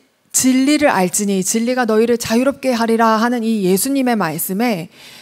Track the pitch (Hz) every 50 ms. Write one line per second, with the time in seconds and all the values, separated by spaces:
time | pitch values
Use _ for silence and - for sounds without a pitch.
0 | _ _ _ _ _ _ - - - 262 254 262 262 285 302 294 294 285 - 190
1 | 185 180 - - 208 202 196 190 185 - - 226 233 240 254 254 247 214 220 214
2 | 233 233 240 233 - - 226 233 254 277 269 - - 262 247 220 233 220 226 220
3 | 226 226 220 214 226 240 247 240 220 220 226 214 190 180 190 190 - 269 277 277
4 | 254 247 233 208 180 160 143 175 - - 190 196 240 247 214 165 165 - _ -
5 | - - - -